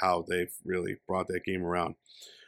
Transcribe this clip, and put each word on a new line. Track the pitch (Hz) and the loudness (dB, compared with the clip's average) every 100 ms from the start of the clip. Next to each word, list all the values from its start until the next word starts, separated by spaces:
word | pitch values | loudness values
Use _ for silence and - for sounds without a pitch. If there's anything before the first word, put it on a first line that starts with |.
how | 92 87 85 | 2 2 2
they've | 90 90 - | 0 0 -4
really | - 90 92 98 - | -2 -2 -2 -4 -2
brought | 92 92 | -2 0
that | 90 | -2
game | - 92 | -2 -2
around. | 87 87 82 - _ - - - | 2 2 0 -4 _ -20 -20 -20